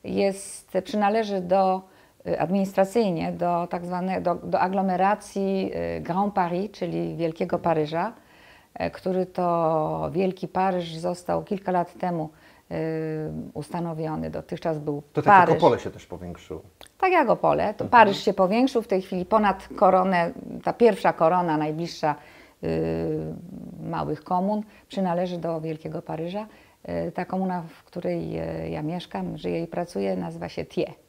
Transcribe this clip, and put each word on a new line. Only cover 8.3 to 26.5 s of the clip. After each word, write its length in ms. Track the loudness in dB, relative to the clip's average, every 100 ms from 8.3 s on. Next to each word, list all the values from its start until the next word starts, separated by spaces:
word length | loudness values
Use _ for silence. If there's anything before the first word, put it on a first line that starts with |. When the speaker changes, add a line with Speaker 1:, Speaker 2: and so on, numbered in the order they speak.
| -20 -20 -20 _
Speaker 1:
e, 180 | -6 -6
który 340 | -4 -2 -2
to 840 | -2 -2 0 2 2 2 0 -2 -2
Wielki 360 | 0 -2 -2 -4
Paryż 480 | 0 0 0 -4
został 480 | -6 -6 -4 -2 -4
kilka 280 | -2 -4 0
lat 220 | 0 0 -4
temu, 300 | -2 -2 -4 -10 -20 -20 _
e, 40 | -6 -4 -4 -4 -6 -6 -8 -10
ustanowiony. 760 | -12 -8 -6 -6 -4 -4 -4 -6
Dotychczas 500 | -8 -8 -6 -4 -4
był 220 | -4 -6 -4
Speaker 2:
To 80 | 2
tak 40 |
jak 200 | 8 10
Speaker 1:
Paryż. 120 | 10 6
Speaker 2:
Opole 160 | 6 4
się 120 | -2
też 140 | -12
powiększył. 560 | -14 -12 -12 -12 -12 -14 -14 _ -20 _
Speaker 1:
Tak 140 | 2
jak 180 | 4 4
Opole. 340 | 4 4 2 0
To 100 | -4
Speaker 2:
Mhm. 60 | 6
Speaker 1:
Paryż 280 | 8 8 6
się 100 | 0
powiększył, 480 | 2 2 4 2 0
w 60 | 0
tej 140 | -2
chwili 240 | 0 -6
ponad 440 | 2 2 4 0 -8
koronę, 560 | 4 6 6 4 2 0 -4 -12 -6
ta 100 | -4
pierwsza 400 | 4 4 6 0
korona 440 | 4 4 4 2 0
najbliższa, 580 | -2 -4 -6 -2 -2 -2 -10 -20 -20 _
y, 40 | -4 -2 -2 -2 -2 -4 -6 -10 -14 -14 -14 -12 -8
małych 340 | -6 -4 -6
komun 380 | -2 -2 0 -2 -6 -18 _
przynależy 500 | -4 -2 0 -2 -4
do 240 | -4 -4
Wielkiego 400 | -6 -6 -8 -10
Paryża. 460 | -8 -8 -6 -8 -10